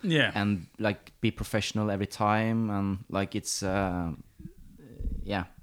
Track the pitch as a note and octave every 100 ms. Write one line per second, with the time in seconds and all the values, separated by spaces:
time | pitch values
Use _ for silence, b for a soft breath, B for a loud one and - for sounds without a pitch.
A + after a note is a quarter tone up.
0 | G3 D#3 A2 G#2 G2+ G2 - - G#2+ G2+
1 | - - A#2 - G#2 G#2+ - A2 G#2+ G2
2 | G2+ - G#2+ G#2+ A2+ A2+ A2 G2+ G2 F#2+
3 | - G2 G2 G#2 - - G2 G2 F#2+ F2+
4 | E2+ D#2 - - - - - - A2+ -
5 | - - G2 G2 F2 -